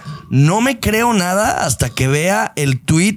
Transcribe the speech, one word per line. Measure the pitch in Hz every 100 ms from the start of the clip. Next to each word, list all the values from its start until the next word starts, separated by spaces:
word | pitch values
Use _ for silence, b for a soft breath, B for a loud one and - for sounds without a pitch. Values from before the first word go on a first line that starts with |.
| B 151 B
no | 127 147 202
me | 247 262
creo | - 220 240
nada | 214 180 185 220 - 160
hasta | 127 131
que | - 131
vea | 143 175 208 220 -
el | 143 131
tweet | - 156 196